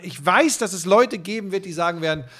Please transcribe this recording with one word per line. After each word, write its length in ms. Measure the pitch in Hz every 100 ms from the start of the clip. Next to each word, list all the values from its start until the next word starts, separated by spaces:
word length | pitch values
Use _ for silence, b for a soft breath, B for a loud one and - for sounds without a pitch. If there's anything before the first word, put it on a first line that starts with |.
ich 240 | 180 - 151
weiß, 340 | 196 320 -
dass 120 | 214
es 140 | 185 175
Leute 320 | 208 247 214
geben 340 | 170 220 196
wird, 140 | 190 190
die 80 |
sagen 280 | 165 170 170
werden, 220 | 160 151 127